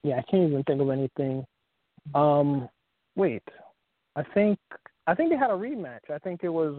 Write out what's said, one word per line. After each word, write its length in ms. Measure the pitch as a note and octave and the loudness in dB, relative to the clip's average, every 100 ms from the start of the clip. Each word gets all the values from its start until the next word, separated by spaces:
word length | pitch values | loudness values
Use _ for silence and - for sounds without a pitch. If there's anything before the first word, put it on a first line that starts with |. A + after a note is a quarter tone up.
Yeah, 120 | D3 B2+ | -2 -4
I 80 | |
can't 260 | - F#3+ E3+ | 0 2 4
even 140 | C#3 | 2
think 180 | C#3 C#3 | 0 0
of 80 | C#3 | 0
anything. 560 | C3+ C3+ - C3+ C3 C3 _ _ _ _ _ D3+ C#3+ | 0 -2 -2 -4 -4 -8 _ _ _ _ _ -4 2
Um, 520 | D3 D3 C#3+ C#3 B2 _ _ _ _ - | 4 4 4 0 -4 _ _ _ _ -2
wait, 280 | F#3+ G#2+ - - - _ _ _ _ - | -2 -2 -12 -20 -20 _ _ _ _ -8
I 80 | D3+ | -2
think, 240 | G3+ G#3 G3+ _ - - _ - | 2 2 0 _ -20 -20 _ -2
I 80 | |
think 160 | F#3 E4 | 0 2
they 80 | D4+ | 2
had 140 | C4 | 0
a 20 | |
rematch. 560 | F#3+ A#3 C4+ D3 A#2 - | 0 -4 -8 -10 -12 -12
I 60 | D3+ | -10
think 260 | F#3+ F3 | -8 -6
it 60 | F3+ | -4
was, 240 | E3 D#3 | 0 -2